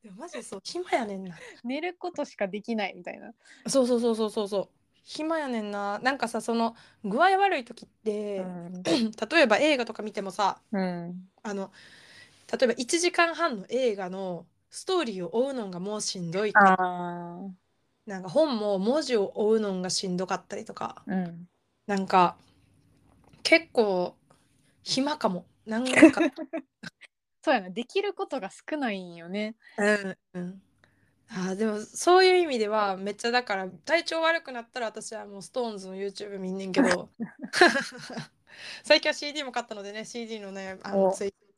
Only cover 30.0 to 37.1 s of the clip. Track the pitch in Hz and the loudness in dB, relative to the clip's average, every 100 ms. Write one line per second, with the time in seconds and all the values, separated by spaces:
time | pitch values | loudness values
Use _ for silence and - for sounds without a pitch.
30 | 196 - _ 180 180 190 _ _ _ _ | 0 -12 _ -10 -10 -12 _ _ _ _
31 | _ _ _ 214 185 190 220 208 220 - | _ _ _ -6 -4 -2 -2 -2 -8 -2
32 | - 359 370 370 339 247 208 214 202 190 | 6 8 8 6 4 0 2 2 0 0
33 | 196 208 233 240 247 196 185 180 - 330 | -4 -4 0 0 0 -4 -4 -10 0 0
34 | 330 330 320 330 302 247 233 254 226 214 | 0 0 2 2 -2 -12 -10 -6 -6 -6
35 | 214 214 202 202 185 262 233 208 190 190 | -12 -12 -12 -14 -8 -4 -4 -6 -10 -6
36 | 196 196 208 202 185 190 196 185 233 180 | -6 -6 -10 -8 -6 -6 -2 2 4 2
37 | - | -4